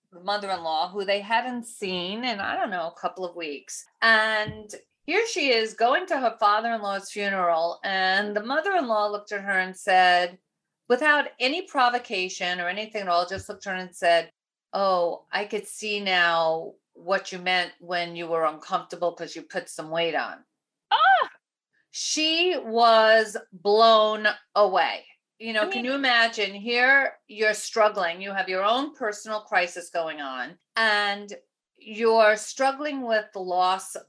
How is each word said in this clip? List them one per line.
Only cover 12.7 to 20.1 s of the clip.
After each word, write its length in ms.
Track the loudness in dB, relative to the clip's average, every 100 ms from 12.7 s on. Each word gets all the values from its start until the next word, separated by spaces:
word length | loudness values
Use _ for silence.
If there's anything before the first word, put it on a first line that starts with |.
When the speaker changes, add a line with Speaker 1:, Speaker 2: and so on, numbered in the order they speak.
| -6 -8 -6
Speaker 1:
at 40 | -2
all, 180 | 0 0
just 200 | -6 -10
looked 200 | -12 -8
at 80 | -8
her 40 |
and 160 | -10 -2
said, 360 | 2 2 0 _ _ _ _
"Oh, 520 | -2 2 2 0 -4 -6
I 140 | -6 -4
could 220 | -8 -8
see 340 | -10 -8 -4
now 720 | 0 2 4 4 2 0 -6 -16 _
what 380 | -12 -2 -2 -2
you 60 | -6
meant 340 | -2 0 -2 -8
when 360 | -6 -4 -4 -6
you 120 | -4
were 160 | 0
uncomfortable 680 | 0 -2 -4 -6 -6 -4 -4
'cause 200 | -4 -10
you 100 | -12
put 260 | -10 -10 -10
some 200 | -12 -6
weight 260 | -4 -2